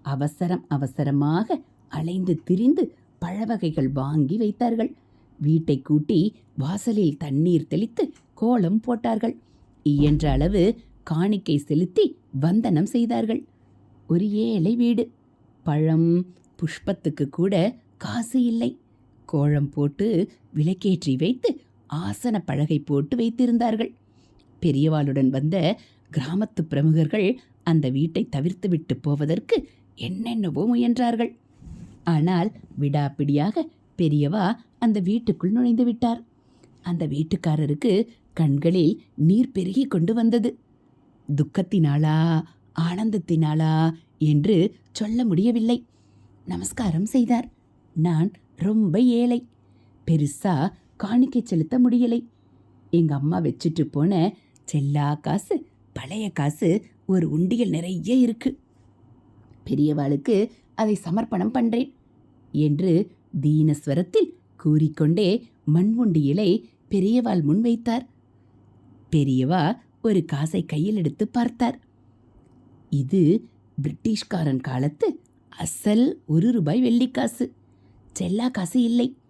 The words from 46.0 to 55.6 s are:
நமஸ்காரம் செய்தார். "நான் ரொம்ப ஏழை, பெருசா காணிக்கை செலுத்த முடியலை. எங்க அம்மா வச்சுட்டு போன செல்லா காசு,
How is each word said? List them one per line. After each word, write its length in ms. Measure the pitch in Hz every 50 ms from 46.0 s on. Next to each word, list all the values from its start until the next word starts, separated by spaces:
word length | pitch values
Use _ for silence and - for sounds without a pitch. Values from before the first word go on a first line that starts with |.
| _ _ _ - - _ _ _ _
நமஸ்காரம் 600 | 175 180 175 196 - - - 240 190 156 160 196
செய்தார். 460 | 220 - 262 233 208 240 233 - - _ _ _ _ _ _ _ _ _
"நான் 360 | 165 156 180 170 156 165 202 - - _ _ _
ரொம்ப 460 | - 160 196 214 220 214 180 151 208
ஏழை, 440 | 254 247 233 233 240 240 240 240 247 - _ _ _ _ _ _ _ _ _ _ _
பெருசா 640 | - 165 151 147 143 - - - 202 175 135 147 202 - _ _ _ _
காணிக்கை 460 | _ - 196 226 247 262 262 - 247 226
செலுத்த 340 | - 185 165 156 - 247 254
முடியலை. 460 | 247 247 233 240 247 233 233 240 - - _ _ _ _ _ _ _ _ _ _ _ -
எங்க 260 | - 170 165 156 139
அம்மா 260 | 139 135 151 175 185
வச்சுட்டு 400 | 165 143 - - - 170 160 170
போன 540 | 147 - - 143 151 185 202 170 165 208 - _ _ _ _ _ _
செல்லா 520 | - - 147 139 143 143 147 143 143 151
காசு, 500 | 151 - - 151 202 - - 392 -